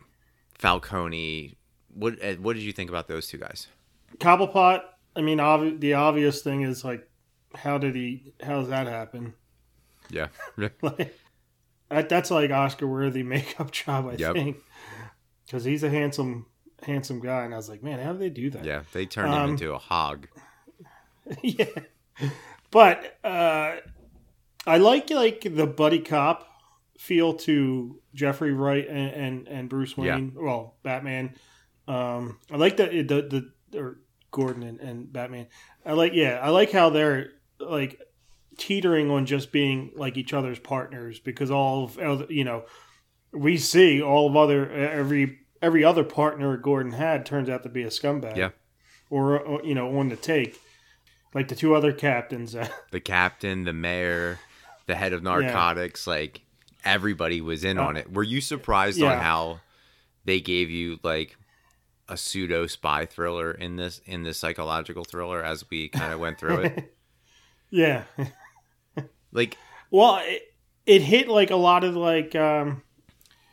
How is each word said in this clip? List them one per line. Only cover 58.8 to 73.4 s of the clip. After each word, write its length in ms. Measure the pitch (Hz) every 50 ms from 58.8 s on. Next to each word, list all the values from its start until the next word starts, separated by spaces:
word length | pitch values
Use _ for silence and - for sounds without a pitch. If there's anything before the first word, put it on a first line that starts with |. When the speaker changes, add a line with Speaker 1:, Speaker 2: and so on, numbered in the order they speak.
| 95 104 139 175 151
Speaker 1:
on 80 | 139
Speaker 2:
yeah. 100 | 127 123 82
Speaker 1:
how 380 | 82 80 82 82 82 82 85 - _ _ _ _ _ _ _ _ _ _ _ -
they 160 | 98 95 92
gave 300 | 78 90 90 87 90 82
you, 280 | 85 85 85 85 82 80 -
like, 340 | 85 80 80 80 73 - _ _ _ _ _ _ _ _ _ _ _ _ _ _ -
a 80 | 90
pseudo 500 | 90 - - - 98 92 85 85 82 85
spy 380 | 80 - - - 80 73 73 82
thriller 460 | - - - 85 87 87 85 82 82
in 260 | - - 87 87 87
this, 240 | 87 87 87 85 - _
in 160 | - 92 87 85
this 160 | 82 78 -
psychological 640 | - 82 82 - 80 78 80 82 80 - 85 87 85
thriller 380 | - - 87 87 87 90 85 80
as 260 | 80 80 78 - -
we 200 | 82 80 80 76
kinda 280 | - - 82 80 80
went 220 | 80 85 82 80 -
through 220 | 78 78 - -
it? 340 | - 170 - - - - _ _
Speaker 2:
<laughs> 40 | _ _ _ _ _ _ _ _ _ _ _ _ _ -
Yeah. 340 | 202 180 165 156 135 120 98 - - - 135 135 - - - - _ _ _ _ _ _ _ _ - - - - _ _ _ _ -
Speaker 1:
Like 260 | 117 120 117 - - - - - - - -
Speaker 2:
Well, 300 | - 190 220 240 196 185 165
it, 320 | 170 185 - - - _ _ _ _ _ _ -
it 160 | - 202 196 151
hit, 260 | 143 208 247 269 247
like, 220 | 220 208 196 -
a 60 | -
lot 280 | 185 175 175 175 180 180
of, 120 | 180 175
like, 380 | 175 170 170 165 160 151 156 -
um, 480 | 160 156 151 151 151 143 147 143 135 - _ _ _ _ _ _ _ _ _ _ _